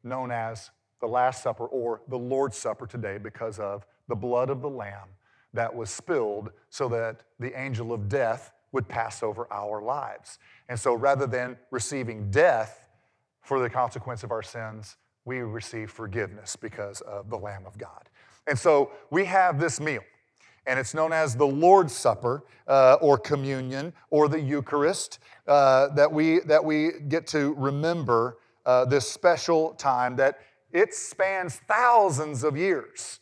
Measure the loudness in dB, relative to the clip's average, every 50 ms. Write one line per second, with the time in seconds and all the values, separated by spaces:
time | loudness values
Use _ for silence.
0 | _ -8 -8 -8 -6 -6 -6 -6 -6 -8 -10 -12 -16 -20 _ _ _ _ _ _
1 | -6 -2 0 2 2 2 0 -2 -6 -6 -4 -4 -8 -6 -6 -4 -4 -4 -6 -8
2 | -8 -10 -8 -8 -4 -2 0 0 0 -2 -4 -6 -6 -6 -6 -6 -12 -12 -10 -10
3 | -8 -8 -8 -10 -12 -14 -12 -10 -10 -10 -8 -8 -8 -8 -8 -10 -12 _ _ _
4 | _ -8 -8 -6 -4 -2 0 0 0 -2 -4 -6 -6 -10 -10 -10 -12 -12 -14 -16
5 | -20 -20 -20 _ _ _ _ _ _ _ -4 -4 -4 -4 -4 -8 -10 -10 -12 -14
6 | -6 -2 -2 0 0 -2 -4 -6 -10 -12 _ _ _ _ -6 -4 -4 -2 -2 -2
7 | -4 -6 -8 _ _ _ _ _ -12 -10 -10 -10 -8 -8 -6 -6 -6 -6 -6 -6
8 | -4 -2 0 0 0 0 -2 -4 -8 -20 _ _ _ _ -6 -6 -6 -4 -6 -6
9 | -6 -6 -6 -6 -6 -6 -6 -6 -10 -10 -8 -8 -6 -6 -8 -6 -4 -6 -6 -6
10 | -6 -10 -12 -16 _ -20 -20 _ _ _ _ _ _ -10 -10 -2 0 0 0 4
11 | 4 2 2 2 0 -2 -2 -4 -4 -6 -10 _ _ _ -8 -6 -6 -4 -6 -6
12 | -6 -6 -8 -6 -6 0 4 4 6 6 4 2 -2 -6 -10 _ _ _ _ _
13 | _ _ _ _ _ _ _ _ _ -2 0 0 0 0 0 -2 -2 -2 -4 -10
14 | -10 -10 -12 -10 -8 -6 -6 -6 -6 -10 -12 -12 -12 -12 -14 -16 -18 -20 -20 _
15 | _ _ _ _ _ -10 -8 -8 -8 -8 -8 -10 -12 -10 -10 -10 -12 -12 -12 -14
16 | -12 -8 -6 -6 -6 -6 -8 -16 -14 -14 -14 -12 -12 -14 -10 -10 -10 -10 -10 -14
17 | -14 -12 -12 -12 -10 -10 -10 -10 -8 -10 -12 -12 -16 -18 -16 -16 -18 -18 -18 -20
18 | _ _ _ _ _ _ _ _ _ -4 -4 2 4 4 6 6 4 0 -4 -20
19 | -14 _ -2 -2 -2 2 2 2 2 2 2 0 -2 -2 -2 -4 -6 -6 -6 -6
20 | -8 _ _ _ _ _ _ _ _ _ _ _ _ -2 -2 -2 -2 -4 -2 -2
21 | 0 0 2 0 0 0 2 2 2 2 4 6 8 8 8 8 8 4 -2 0
22 | 2 2 2 2 -2 -2 -2 -4 -8 _ _ _ _ 4 6 8 10 10 8 8
23 | 8 6 6 4 4 -4 -4 -2 -2 -4 -4 -4 -6 -6 -6 -6 -8 -8 -12 _
24 | _ _ 4 4 4 4 2 -2 -2 -2 -2 -4 -2 -2 -2 0 2 0 0 -2
25 | -8 -10 -12 _ _ -20 -20 _ _ 2 4 6 6 6 6 6 4 2 4 4
26 | 4 4 4 2 2 4 4 2 4 6 4 4 6 4 0 2 0 0 -2 -4
27 | -4 -2 -2 -2 -2 -2 -2 0 0 0 -2 -2 -2 -2 -2 0 -2 -2 -2 -2
28 | 0 2 2 2 2 0 -4 _ _ _ _ _ _ 4 4 4 4 4 2 0
29 | 0 -2 -8 2 4 4 4 4 2 0 2 2 2 -2 -6 -4 -2 -2 0 0
30 | 0 -2 0 2 2 2 0 -2 -20 _ _ _ _ _ 2 2 2 2 0 -12
31 | -12 -12 -4 -2 -2 -2 0 -4 -6 -6 -10 -12 _ 0 2 4 4 6 6 6
32 | 6 4 0 -2 -4 -6 -6 -2 -2 -2 0 0 0 0 0 -2 -4 -10 _ -16
33 | -16 -16 -16 -20